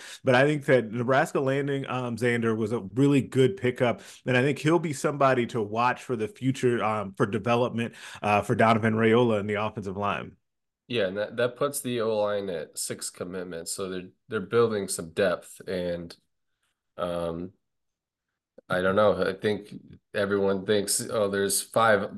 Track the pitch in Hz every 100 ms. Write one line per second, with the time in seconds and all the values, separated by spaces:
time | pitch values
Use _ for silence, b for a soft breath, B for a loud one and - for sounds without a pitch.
0 | B B - 123 147 151 135 127 110 117
1 | 120 131 165 170 135 135 143 139 135 127
2 | 123 113 120 120 113 110 110 117 95 113
3 | 143 143 - 131 131 - 123 123 123 104
4 | B B - 127 135 139 156 170 160 139
5 | 160 143 139 123 117 120 104 110 123 120
6 | - 120 107 - 127 131 127 120 104 107
7 | 98 - 117 101 98 117 123 113 117 B
8 | B B 104 104 101 110 110 113 113 110
9 | 113 113 123 107 104 104 107 113 98 95
10 | 101 78 58 - _ _ _ _ - 120
11 | 92 101 104 117 123 - 143 143 127 123
12 | 110 110 104 104 98 82 73 - - 117
13 | - - 90 92 90 82 85 - 95 92
14 | 92 _ - 110 92 117 117 107 95 -
15 | 82 82 95 85 - - - 92 90 87
16 | 85 - _ _ _ _ _ _ _ -
17 | 87 87 85 82 92 - _ _ _ _
18 | _ _ _ _ _ _ - 92 92 98
19 | 107 90 90 92 107 101 101 - - -
20 | _ 104 101 101 98 98 95 104 98 -
21 | 120 117 101 98 98 - - 123 113 104
22 | 104